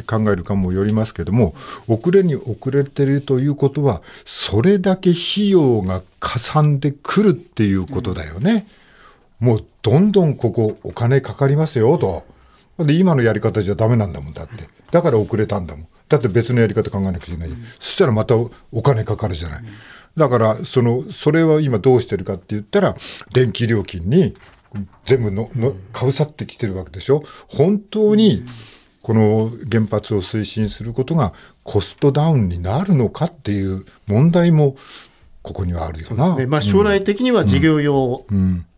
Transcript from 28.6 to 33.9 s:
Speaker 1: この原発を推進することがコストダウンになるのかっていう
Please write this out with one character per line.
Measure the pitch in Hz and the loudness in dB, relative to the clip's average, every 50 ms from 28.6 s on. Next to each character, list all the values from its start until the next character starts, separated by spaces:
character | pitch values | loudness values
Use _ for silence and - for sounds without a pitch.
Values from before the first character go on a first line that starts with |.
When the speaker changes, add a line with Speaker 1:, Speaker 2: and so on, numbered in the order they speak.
| - - - - _ _ _ _ | -20 -20 -20 -20 _ _ _ _
Speaker 1:
こ | - - 110 | -4 0 2
の | 110 110 104 110 110 110 113 117 - - 113 | 4 4 4 2 2 0 -2 -6 -10 -8 -2
原 | 113 110 110 | -2 -2 0
発 | 101 110 104 - - 117 | 0 -2 -4 -4 -2 -4
を | 98 | -4
推 | 87 - - 110 101 | -4 -4 -6 -6 -6
進 | - - 110 110 104 | -4 -4 -4 -4 -4
す | - - 107 | -4 -8 -10
る | 117 117 | -8 -6
こ | 131 127 | -6 -4
と | - 170 | -2 0
が | 160 113 90 - - - - _ _ _ | 0 0 0 -4 -8 -20 -20 _ _ _
コ | - - 101 | -2 -2 -2
ス | - - - | -2 -2 -6
ト | - 147 143 | 0 0 2
ダ | 131 147 151 | 2 2 2
ウ | 165 151 | 2 2
ン | 127 101 | 2 2
に | 87 90 87 | 0 -2 -4
な | 87 92 113 156 196 | -4 -2 -2 -2 2
る | 196 170 | 2 2
の | 127 113 - | 2 2 0
か | - - 156 | -2 -4 -4
っ | - | -4
て | - - - 104 | -4 -8 -6 -4
い | 104 98 98 | -4 -2 -2
う | 95 95 95 - - | -4 -4 -6 -10 -14